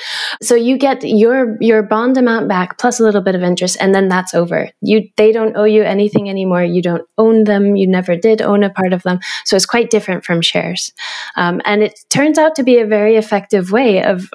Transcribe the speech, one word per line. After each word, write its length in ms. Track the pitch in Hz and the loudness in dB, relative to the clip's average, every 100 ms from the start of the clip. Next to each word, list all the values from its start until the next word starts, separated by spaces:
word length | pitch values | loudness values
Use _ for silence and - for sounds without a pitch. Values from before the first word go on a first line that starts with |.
| - - - - | -8 -10 -10 -8
So 140 | - 240 | 0 0
you 200 | 233 262 | 2 0
get 280 | 277 262 | 0 -2
your, 520 | - 214 226 262 247 214 | 0 2 4 2 -2 0
your 240 | 226 220 | 2 2
bond 320 | 202 214 240 262 | 2 0 0 2
amount 320 | 247 226 - | 2 0 0
back 300 | 185 180 - | -2 -2 -2
plus 200 | 247 240 | -2 2
a 60 | |
little 180 | 220 202 | 2 2
bit 140 | 190 185 | 0 -2
of 80 | |
interest, 320 | 180 180 185 - | 0 -2 -2 -2
and 160 | 190 | 0
then 140 | 196 190 | 2 2
that's 260 | 185 180 | 0 -2
over. 360 | 170 170 165 - _ | -2 -2 -2 -6 _
You, 280 | 202 214 - - | 0 0 0 2
they 140 | 214 | 2
don't 260 | 226 220 - | 2 0 0
owe 60 | |
you 220 | 214 214 | 2 2
anything 440 | 202 196 208 208 202 | 2 0 0 -2 -4
anymore. 360 | 196 190 180 | -4 -2 0
You 180 | 175 175 | 0 0
don't 240 | 175 170 - - | -2 -4 -6 0
own 280 | 220 226 | 2 4
them. 320 | 214 202 202 202 | 4 2 2 2
You 100 | 190 | 2
never 300 | 185 185 175 | 0 0 0
did 260 | 220 220 | 2 2
own 220 | 202 202 | 2 2
a 60 | 202 | 0
part 220 | 190 185 | 0 -2
of 120 | 180 | -2
them. 160 | 180 180 - - | -2 -4 -6 -10
So 100 | - | -2
it's 120 | 196 - | -2 0
quite 240 | 240 220 | -2 0
different 340 | 214 202 180 | -2 -2 -6
from 180 | - 170 | -4 -2
shares. 500 | 165 175 170 180 - - - - - - | -2 -2 -4 -8 -10 -12 -14 -14 -12 -6
Um, 240 | 175 175 | -4 -4
and 200 | - 208 | -2 -2
it 160 | 214 - - | -2 -4 -6
turns 280 | 254 294 311 | -2 0 2
out 180 | 311 311 | 2 2
to 80 | |
be 160 | 254 240 | 2 4
a 60 | 220 | 4
very 280 | 208 214 | 2 2
effective 380 | 220 220 202 190 202 180 | 2 0 -4 -2 -2 0
way 320 | 214 262 190 | 0 2 2
of, 280 | - 185 190 | 0 -2 -4